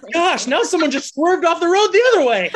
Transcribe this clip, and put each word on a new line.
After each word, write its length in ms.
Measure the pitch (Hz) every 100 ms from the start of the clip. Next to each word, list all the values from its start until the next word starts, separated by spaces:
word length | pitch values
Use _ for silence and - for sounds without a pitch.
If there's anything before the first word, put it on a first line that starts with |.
| -
gosh, 340 | 330 349 262 -
now 160 | 294
someone 280 | 466 359 311
just 240 | 269 -
swerved 300 | - 330 359
off 160 | 330 330
the 80 | 339
road 200 | 381 415
the 100 | 392 494
other 140 | 440 262
way. 240 | 220 180